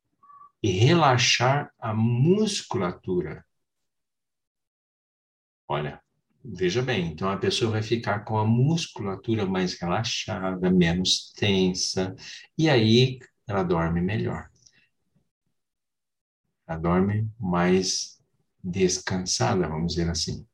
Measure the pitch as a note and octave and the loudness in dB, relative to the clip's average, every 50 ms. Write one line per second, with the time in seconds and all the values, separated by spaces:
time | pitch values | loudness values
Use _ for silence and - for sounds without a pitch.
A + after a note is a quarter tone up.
0 | _ _ _ _ _ - - - - - _ _ - G2+ F2+ F#2+ A2+ C#3 F3 E3+ | _ _ _ _ _ -20 -20 -20 -20 -20 _ _ -2 0 2 6 6 6 6 6
1 | D#3 C#3 B2+ B2 - - - - B2 C3 C3+ C#3+ C#3+ - _ - - A2+ G#2+ A2 | 6 4 4 4 2 2 2 2 2 2 2 0 -2 -6 _ -10 -6 -4 0 0
2 | A2+ A#2+ A#2+ A#2+ C#3+ E3 F#3+ G#3+ G#3+ G3+ - - - - - - F#2 F2 F2 - | 2 2 2 2 4 4 4 2 2 -2 -2 -6 -8 -6 -4 -4 -4 -4 -6 -8
3 | - - F#2 F2 D#2 D#2 D#2 D#2 - _ _ _ _ _ _ _ _ _ _ _ | -6 -4 -4 -2 -4 -4 -8 -14 -18 _ _ _ _ _ _ _ _ _ _ _
4 | _ _ _ _ _ _ _ _ _ _ _ _ _ _ _ _ _ _ _ _ | _ _ _ _ _ _ _ _ _ _ _ _ _ _ _ _ _ _ _ _
5 | _ _ _ _ _ _ _ _ _ _ _ _ _ - C#2+ D2 D2+ - - - | _ _ _ _ _ _ _ _ _ _ _ _ _ -6 -6 -6 -6 -6 -10 -12
6 | _ _ _ _ _ _ _ _ - - F#2+ F2 F#2 F2 F2+ A#2+ B2+ C3+ A#2+ G2 | _ _ _ _ _ _ _ _ -16 -12 -6 -2 -2 0 0 0 -2 -2 -2 -2
7 | F2 E2 D#2 - F#2+ F#2+ G2 F#2+ - G2 - - A#2+ A2+ G#2 A2 G#2+ - A#2 - | -2 -4 -4 -4 -4 -4 -2 -2 -2 -2 0 0 0 0 0 -2 -2 -2 -4 -4
8 | - G#2+ G2+ G#2+ - - A2 G#2+ G#2+ A2 A#2 A#2+ C3 D3+ E3 E3 - - - - | -2 -2 -4 -4 -4 -4 -2 0 2 2 4 4 4 2 2 0 -2 -6 -10 -8
9 | G#2+ G2 F#2+ F#2+ - - A2 G#2+ G2+ F#2 F#2+ F#2 F#2 F2+ - - F2 F2 F2 - | -6 -6 -6 -6 -4 -2 -2 0 0 0 0 0 -2 -2 -4 -6 -4 -2 -2 -2
10 | A#2 - - - - - G2+ G2 F#2+ F#2+ F#2+ F2+ F#2 F2+ F2+ F2+ F2 E2 E2+ F2+ | -2 -4 -6 -6 -6 -6 -6 -6 -4 -4 -4 0 0 2 4 4 4 4 2 0
11 | F#2+ F#2 - - - - - - G#2+ G2+ G2 F#2+ F#2 F2+ F#2 - - - - F#2+ | 0 0 -2 -2 -4 -10 -6 -2 0 2 2 4 2 2 0 -2 -4 -4 -2 -4
12 | F#2 F#2+ - - - - - - - - _ - D#3 D#3 C#3 A#2 G#2+ A2 A2+ B2 | -4 -4 -6 -12 -16 -18 -18 -20 -20 -12 _ 0 2 4 4 4 4 6 6 6
13 | C3 B2+ C3 - - - _ _ _ - G2+ G2 F#2 - F2 E2 - - E2+ - | 4 4 0 -6 -16 -20 _ _ _ -6 -4 -2 0 0 0 0 0 0 0 0
14 | F3 - - - - - - - - - _ _ _ _ _ _ _ _ _ _ | -2 -2 -2 -2 -2 -4 -6 -8 -10 -16 _ _ _ _ _ _ _ _ _ _
15 | _ _ _ _ _ _ _ _ _ _ _ _ _ _ _ _ _ _ _ _ | _ _ _ _ _ _ _ _ _ _ _ _ _ _ _ _ _ _ _ _
16 | _ _ _ _ _ _ _ _ _ _ _ _ _ - D#2+ E2 D#2+ E2+ F2 F#2 | _ _ _ _ _ _ _ _ _ _ _ _ _ -10 -8 -4 -2 0 2 2
17 | F#2+ G2+ G#2 G#2+ A2 A2 - - - F2+ F2 F2 F2 F2+ F#2 F#2+ F#2 - - - | 2 2 0 0 -2 -4 -6 -6 -4 -2 0 2 2 4 4 2 2 0 -4 -4
18 | - - - _ _ _ _ _ _ _ _ _ - F#2 F2 F#2+ F#2 F2 - - | -6 -10 -14 _ _ _ _ _ _ _ _ _ -10 -6 -2 0 0 0 0 -2
19 | - - F#2+ F#2 F#2 F2+ - - A2+ G#2+ G2 F#2 E2+ D#2 D#2+ D#2 E2+ E2+ D#2+ E2+ | -4 -4 -4 -4 -4 -2 -2 0 0 0 0 0 0 -2 -2 -4 -4 -2 -2 0
20 | E2+ E2+ E2 - - - - - - _ | -2 -2 -2 -4 -4 -6 -6 -8 -10 _